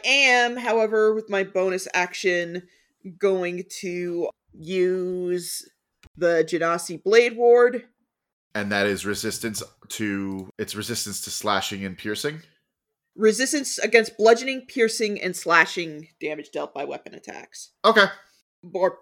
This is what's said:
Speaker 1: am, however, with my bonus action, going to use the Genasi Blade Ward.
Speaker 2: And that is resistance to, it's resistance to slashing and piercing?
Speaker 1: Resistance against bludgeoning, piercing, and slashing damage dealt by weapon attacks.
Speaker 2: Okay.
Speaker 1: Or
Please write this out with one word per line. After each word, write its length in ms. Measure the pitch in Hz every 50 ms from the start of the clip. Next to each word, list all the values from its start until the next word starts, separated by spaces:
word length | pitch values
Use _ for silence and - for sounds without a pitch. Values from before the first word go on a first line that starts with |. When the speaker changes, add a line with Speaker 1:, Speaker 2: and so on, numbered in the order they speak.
| -
Speaker 1:
am, 500 | 240 269 277 277 254 247 247 240 240 240
however, 580 | 254 240 240 220 226 220 208 220 214 214 214 220
with 160 | 220 220 -
my 140 | 202 196 190
bonus 420 | 196 - 185 185 190 180 185 - - -
action, 680 | 180 180 180 - - - 185 180 175 175 170 170 180 - _ _ _ _ _ _ _ - 190 160 -
going 440 | 202 196 190 185 180 175 175 180 185 - - -
to 480 | 202 180 175 180 175 175 175 170 160 - - _ _ _ -
use 1120 | - 156 165 190 185 180 185 185 185 180 185 180 180 180 180 180 180 170 - - - - - _ _ _ _ _ _ - - _
the 280 | 151 175 170 170 160 160
Genasi 540 | 160 175 156 165 165 170 170 - - 170 - -
Blade 320 | 190 220 233 240 247 226
Ward. 500 | 233 240 240 240 240 240 247 247 233 - _ _ _ _ _ _ _ _ _ _ _ _ _ -
Speaker 2:
And 160 | 107 101 101
that 160 | 104 101 101
is 180 | 101 98 90 95
resistance 580 | 104 101 98 113 107 - - - 113 104 - - - _ _ - -
to, 600 | - - 110 104 98 98 98 98 95 95 92 - _
it's 180 | - 104 - -
resistance 460 | 107 104 117 117 - - 104 98 -
to 80 | - -
slashing 540 | - - - 107 101 95 - - 104 98 98
and 120 | 95 90
piercing? 440 | - - 107 104 - - 147 156 160 - _ _ _ _ _ _ _ _ _ _ _ _ _ _
Speaker 1:
Resistance 640 | - 220 220 208 226 269 - 320 285 262 - - -
against 380 | - 220 233 226 220 220 -
bludgeoning, 440 | - 214 226 233 233 254 269 262 262 254
piercing, 540 | - - 254 226 220 220 - 220 208 202 -
and 140 | - 185 180
slashing 720 | - - 170 170 165 165 - - 185 170 160 151 151 160 - _ _
damage 320 | 160 151 151 156 156 -
dealt 220 | - 147 147 - -
by 120 | 139 143
weapon 280 | 143 139 131 - - -
attacks. 580 | - - - - - - - - - - - _ _ -
Speaker 2:
Okay. 220 | 220 220 214 196 196 - - _ _ _ _ _ _ _ _ - 175 180
Speaker 1:
Or 260 | 180 190 180 185 -